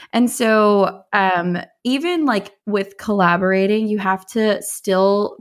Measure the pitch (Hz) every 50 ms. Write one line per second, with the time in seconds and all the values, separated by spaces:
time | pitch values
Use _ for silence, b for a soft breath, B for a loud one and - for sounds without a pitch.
0 | B B - 233 247 240 - - 240 220 220 214 214 208 208 202 190 185 190 -
1 | - _ 208 202 190 190 185 175 170 180 175 175 - - _ _ - 247 262 277
2 | 320 349 359 330 311 269 226 196 - - - _ _ 208 208 196 190 196 - -
3 | - 220 208 202 180 175 175 175 185 185 190 190 196 196 214 220 220 214 214 196
4 | 196 190 190 190 - - - 226 220 214 202 - - - - - - 196 185 190
5 | 190 196 202 202 208 - - -